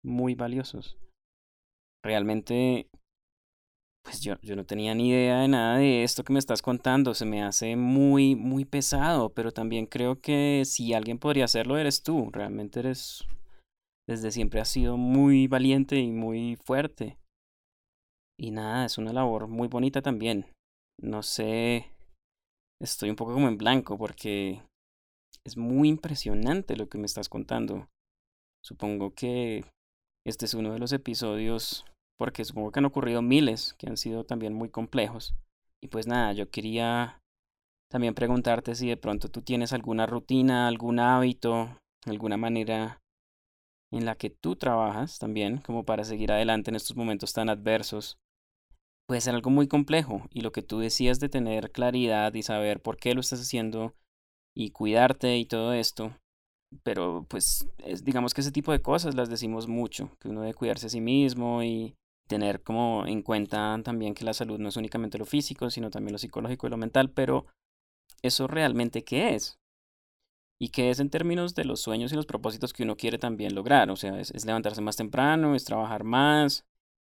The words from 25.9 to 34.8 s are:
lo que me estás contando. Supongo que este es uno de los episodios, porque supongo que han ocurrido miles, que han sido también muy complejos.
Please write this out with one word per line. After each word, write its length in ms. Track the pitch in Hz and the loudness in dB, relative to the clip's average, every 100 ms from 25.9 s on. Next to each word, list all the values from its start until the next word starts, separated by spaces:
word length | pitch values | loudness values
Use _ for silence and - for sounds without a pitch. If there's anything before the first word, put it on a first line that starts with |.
| 156 160 143 110 104 117 185 190 113 | 4 -2 -6 2 4 4 0 -2 -6
lo 120 | 104 | -6
que 120 | 107 | -6
me 80 | 104 | -6
estás 220 | - 101 | -6 -8
contando. 580 | 110 107 120 107 98 - _ _ _ _ _ _ _ | -8 -6 -4 -4 -6 -10 _ _ _ _ _ _ _
Supongo 520 | - - 104 104 98 - | -20 -8 -4 -2 -4 -4
que 500 | 123 123 120 107 - _ _ _ _ _ - | -2 -2 -2 -4 -8 _ _ _ _ _ -10
este 200 | 107 113 | -6 -4
es 80 | 113 | -2
uno 180 | 110 | -4
de 60 | 113 | -4
los 120 | 123 | -4
episodios, 920 | 139 127 113 113 104 110 117 - - - _ _ _ | -4 -4 -4 -4 -2 0 -2 -4 -10 -14 _ _ _
porque 280 | 117 - 113 | -6 -4 -8
supongo 260 | 110 107 | -6 -4
que 80 | 143 | 2
han 60 | 139 | 2
ocurrido 360 | 139 123 117 | 2 0 0
miles, 540 | 120 139 139 110 - - | 4 6 6 0 -6 -10
que 120 | - | -8
han 80 | 113 | -6
sido 300 | 113 113 110 | -4 -6 -4
también 280 | 120 110 | -4 -4
muy 160 | 107 113 | -4 -6
complejos. 680 | - | -6